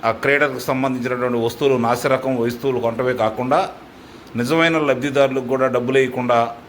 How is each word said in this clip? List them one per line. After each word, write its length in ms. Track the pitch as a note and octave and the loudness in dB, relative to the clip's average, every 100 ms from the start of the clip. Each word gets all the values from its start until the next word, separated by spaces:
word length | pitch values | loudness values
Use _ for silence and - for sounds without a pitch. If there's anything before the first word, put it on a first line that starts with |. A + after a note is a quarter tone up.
| A2+ | -2
ఆ 60 | |
క్రీడలకు 480 | A2 C3+ C#3 D3 B2+ | -2 0 2 0 -2
సంబంధించినటువంటి 800 | - C3 C3+ B2+ A#2+ B2 B2 A#2+ A#2 | -4 -2 -2 -2 -4 -2 -2 0 -2
వస్తువులు, 320 | - C#3 B2+ | 0 0 2
నాసిరకం 600 | A#2 A#2+ C#3+ C3 C3 C3 | 2 0 0 0 0 -2
వస్తువులు 420 | A#2 A#2+ C#3 B2 | -2 -2 -2 -2
కొనటమే 340 | A2+ A2+ B2+ | -2 -2 -2
కాకుండా 460 | B2 A2 A2 B2+ D3+ F#3+ - - - - - - A2+ | 0 0 -2 0 0 0 -8 -20 -20 -20 -20 -12 -6
నిజమైన 440 | A#2+ D#3+ E3 D#3+ | 0 2 2 2
లబ్ధిదారులకు 680 | D3 B2+ C#3+ C#3 C#3 C3 B2 | 2 0 0 2 2 2 -2
కూడా 200 | C3 C3 | 0 2
డబ్బులు 300 | B2 A#2+ C3+ | 0 2 2
వేయకుండా 420 | C3 B2 B2 A#2 A#2 - | 2 0 2 2 2 -4